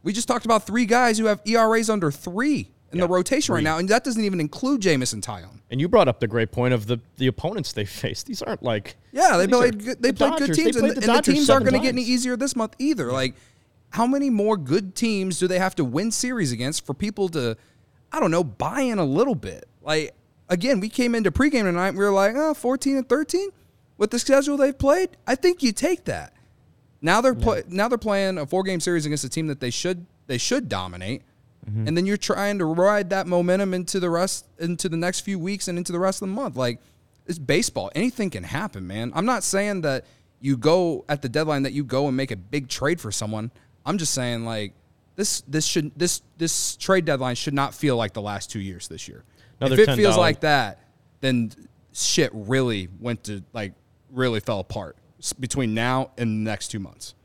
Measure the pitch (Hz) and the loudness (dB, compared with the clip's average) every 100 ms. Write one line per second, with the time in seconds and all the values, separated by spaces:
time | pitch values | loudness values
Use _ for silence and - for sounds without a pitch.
0 | 175 208 - 233 226 220 - 220 226 240 | -4 -4 -2 -2 2 2 2 -2 4 4
1 | 240 220 220 208 208 233 220 226 226 214 | 4 4 2 0 2 4 4 4 2 2
2 | 160 - - 180 285 269 - _ _ 170 | 0 -2 -8 -2 0 0 -4 _ _ -2
3 | 175 180 180 277 - 165 156 160 190 226 | 2 2 2 0 2 2 2 0 2 2
4 | 277 220 208 185 151 - 254 277 190 143 | 2 -2 -2 0 -4 -2 -2 2 2 2
5 | 127 107 - 101 90 - _ 127 170 226 | 0 -4 -8 -10 -14 -20 _ -2 4 6
6 | 147 117 113 117 113 - 123 123 104 120 | 6 2 0 0 0 0 2 2 0 -4
7 | - - 131 - 165 214 143 - 101 - | -6 -2 0 0 -4 -4 -6 -6 -6 -6
8 | 107 - - 220 - - 120 107 - - | -6 -6 -10 -8 -6 -4 -2 -2 -4 -20
9 | _ 262 359 185 196 247 247 214 220 254 | _ 2 4 6 4 4 4 2 -6 0
10 | 247 - 277 320 277 160 - 233 220 - | 0 2 2 2 2 2 2 2 2 2
11 | 220 254 294 277 277 269 240 254 254 247 | 4 4 4 4 6 6 6 4 2 0
12 | 240 254 254 247 269 240 220 - 269 262 | 0 0 0 -2 -2 -2 -4 -2 -2 0
13 | 123 131 131 - _ _ _ _ _ - | -2 0 -2 -4 _ _ _ _ _ 0
14 | 240 277 277 214 208 214 131 175 196 - | 2 2 2 2 2 0 2 0 0 -2
15 | 233 208 190 170 180 180 185 - 131 131 | 0 0 -2 0 0 2 0 0 -2 0
16 | 220 214 247 254 147 117 127 160 - 135 | -2 -2 -2 -2 -2 -2 -4 -6 -8 -6
17 | 208 208 190 160 120 110 _ _ _ _ | -6 -2 -4 0 -2 -4 _ _ _ _
18 | _ 320 214 165 156 98 143 240 262 214 | _ -2 2 2 -2 -4 -4 -2 -2 0
19 | 147 147 269 170 98 85 - _ - 156 | 0 2 0 0 -6 -12 -18 _ -2 -2
20 | 151 _ _ _ - 180 233 277 220 - | -2 _ _ _ -4 0 2 0 0 0
21 | 247 233 190 - 285 269 196 175 190 185 | 0 2 0 4 4 4 2 2 0 2
22 | 202 196 196 247 311 294 240 262 277 269 | 2 4 4 2 0 0 -2 0 0 0
23 | 254 262 302 349 392 _ _ _ _ - | 2 0 2 -2 -4 _ _ _ _ -4
24 | 214 240 - 269 285 285 277 277 277 339 | -2 0 4 4 4 2 0 2 2 4
25 | 370 - - 262 359 349 247 208 311 359 | 2 -4 -4 2 2 2 0 0 -2 -2
26 | - 92 73 _ _ _ _ _ _ _ | -6 -8 -10 _ _ _ _ _ _ _
27 | 156 208 262 226 226 202 - 180 226 240 | 2 4 4 2 0 0 -4 -2 0 0
28 | 214 196 196 185 143 185 190 185 180 170 | 0 0 0 -2 -2 -2 0 -2 0 -2
29 | 151 147 127 - 156 143 123 - 180 180 | -2 -4 -4 -4 -4 -4 -6 -4 -4 -4
30 | 175 _ - 175 - 262 151 98 92 90 | -10 _ -6 -4 0 -2 -2 -6 -6 -8
31 | 95 131 _ _ _ _ - 104 113 165 | -8 -8 _ _ _ _ -8 -4 0 0
32 | 190 208 - 202 202 202 160 165 190 208 | 0 -2 -2 -2 -2 -2 -2 2 2 2
33 | 185 196 175 175 175 185 196 185 175 196 | 0 -4 0 0 2 2 0 -2 -4 -2
34 | 175 165 185 - - _ 170 175 185 165 | -2 0 -2 -4 -10 _ -6 -4 -4 -2
35 | 175 185 - 190 170 202 - 175 180 175 | -2 -4 -6 -6 -4 -6 -6 -6 -4 -2
36 | 185 185 196 202 254 127 123 117 _ _ | -2 -2 -6 -6 -6 -2 -4 -4 _ _
37 | _ _ - 170 131 151 - - 101 151 | _ _ -10 -8 0 0 0 -4 -6 -2
38 | 247 - 196 101 85 131 208 98 90 101 | -2 -2 -4 -4 -8 -6 -6 -10 -10 -6
39 | 120 - 214 240 - 196 208 196 156 131 | -6 -2 0 0 0 0 0 -2 -2 -4
40 | - _ _ _ 135 131 147 180 175 143 | -8 _ _ _ -2 2 4 4 4 -2
41 | - 143 139 147 156 143 135 135 131 127 | -4 -4 -2 -2 0 0 -2 -4 -2 0
42 | 143 131 135 104 95 147 135 - 139 175 | 0 0 -4 -6 -6 -6 -6 -4 -2 -2
43 | 110 - 107 107 113 _ _ _ - 190 | -4 -6 -4 -6 -8 _ _ _ -4 -2
44 | 156 135 123 117 117 113 101 _ _ _ | -2 -2 -2 -4 -4 -6 -8 _ _ _
45 | _ - 214 - - 151 156 175 147 139 | _ -6 -4 -4 -4 -2 0 -2 -2 -2
46 | 175 - _ _ 165 - - - - 190 | -2 -2 _ _ -4 -2 -4 -6 2 2
47 | 160 139 127 120 - 139 139 - 147 120 | 2 -2 -2 -4 -2 -2 -2 0 0 2
48 | 107 107 104 101 - 107 98 87 - 80 | -2 -4 -6 -8 -8 -8 -8 -10 -14 -14
49 | - - _ _ _ _ 135 131 214 - | -16 -18 _ _ _ _ 2 6 6 6
50 | 208 110 165 151 156 143 107 - _ _ | 4 6 4 2 2 2 0 -8 _ _
51 | _ _ 135 123 110 - - _ _ - | _ _ 0 0 -2 -6 -20 _ _ -4
52 | - - 135 110 104 135 127 107 90 92 | 0 2 0 -2 -2 0 2 -2 -6 -8
53 | 117 117 - 101 - 117 101 - _ _ | -8 -6 -8 -12 -10 -10 -10 -12 _ _
54 | _ 127 127 110 - 104 92 - 82 - | _ -2 0 0 -2 -4 -4 -8 -10 -16
55 | _ _ - - 127 135 120 110 120 131 | _ _ -10 -8 -6 -2 0 0 0 0
56 | 131 - 117 107 110 104 - 107 92 - | -2 -4 -2 -2 -4 -6 -8 -10 -10 -16
57 | - - | -20 -20